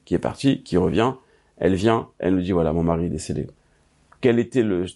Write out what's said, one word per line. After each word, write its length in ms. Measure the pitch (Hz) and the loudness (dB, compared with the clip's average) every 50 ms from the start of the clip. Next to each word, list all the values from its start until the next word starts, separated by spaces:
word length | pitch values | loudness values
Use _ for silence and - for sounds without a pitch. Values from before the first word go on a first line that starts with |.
| _ | _
qui 100 | - - | -4 -4
est 40 | 82 | -2
parti, 440 | - 60 - - - 139 - - - | -2 -4 -6 -2 0 0 0 0 -2
qui 140 | - - | -2 0
revient, 380 | 87 90 87 - 95 113 131 - - _ _ _ _ _ _ _ - | 0 0 2 2 2 0 0 -2 -6 _ _ _ _ _ _ _ -2
elle 160 | - 85 95 | 0 0 0
vient, 340 | 87 98 113 113 113 - - _ - | 2 2 2 2 0 -2 -6 _ -6
elle 160 | - 90 95 | -2 0 0
nous 80 | 92 90 | 0 0
dit, 100 | 90 95 | 0 0
voilà, 200 | 85 82 78 78 | 0 0 0 0
mon 100 | 85 82 | 0 0
mari 240 | 82 85 82 87 | 0 0 0 -2
est 40 | 85 | -4
décédé. 360 | - 78 - - 76 - - - - _ _ _ _ _ _ _ _ _ _ _ - - - | -6 -8 -8 -8 -8 -8 -8 -10 -12 _ _ _ _ _ _ _ _ _ _ _ -12 -2 2
Quel 160 | 123 117 117 | 2 2 2
était 240 | 120 117 - 131 113 | 0 0 0 0 0
le 240 | 107 95 87 92 90 - | 2 2 -2 -2 -4 -8